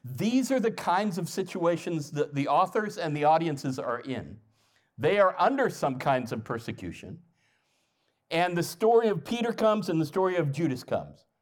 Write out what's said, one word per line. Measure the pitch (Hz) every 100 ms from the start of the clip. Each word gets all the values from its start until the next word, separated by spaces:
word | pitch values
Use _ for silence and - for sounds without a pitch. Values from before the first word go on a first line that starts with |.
these | 123 131 202 254 254
are | 262
the | 226
kinds | - - 180 214 180
of | 170
situations | - 180 190 170 165 175 165 143
that | 147 151
the | 143 139
authors | 151 185 220 208 -
and | 170 147
the |
audiences | 147 160 165 143 139 127
are | - 120
in. | - 120 73 101 _ _ _ _ _ -
They | 143 202
are | 285 -
under | 185 269 226
some | - 151 131
kinds | - 131 120
of | 120
persecution. | 107 117 117 110 90 82 90 - - _ _ _ _ _ _ _ _ _ -
And | 165 175 175
the |
story | 165 - 220 233 226
of | 180
Peter | - 233 233
comes | 226 220 214 196
and | 160
the | 151
story | 190 190 180
of | 151
Judas | 139 165 127
comes. | - 98 73 - _ _